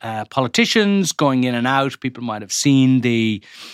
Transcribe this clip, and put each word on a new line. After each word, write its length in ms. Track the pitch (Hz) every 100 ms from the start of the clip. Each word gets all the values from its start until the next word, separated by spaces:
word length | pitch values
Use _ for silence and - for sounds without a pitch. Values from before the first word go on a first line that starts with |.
uh, 240 | 113 110
politicians 880 | 107 - 123 - 233 226 202 196 180
going 320 | - 147 131
in 100 | 127
and 120 | 120 123
out. 340 | 135 139 -
People 240 | 131 127
might 160 | 120 107
have 100 | 101
seen 520 | - 143 135 131 131
the, 400 | 120 117 113 104 - - -